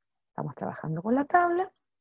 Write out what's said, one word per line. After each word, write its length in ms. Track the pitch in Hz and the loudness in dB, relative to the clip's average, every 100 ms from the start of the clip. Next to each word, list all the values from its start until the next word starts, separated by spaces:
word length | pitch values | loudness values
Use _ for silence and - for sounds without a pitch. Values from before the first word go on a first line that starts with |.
| _ _ _ | _ _ _
Estamos 240 | - 147 | -8 -8
trabajando 460 | - - - 156 160 | -6 -8 -6 -6 -4
con 140 | 196 | 0
la 100 | 254 | 0
tabla 480 | 285 359 349 349 381 _ _ _ | 4 4 4 2 -2 _ _ _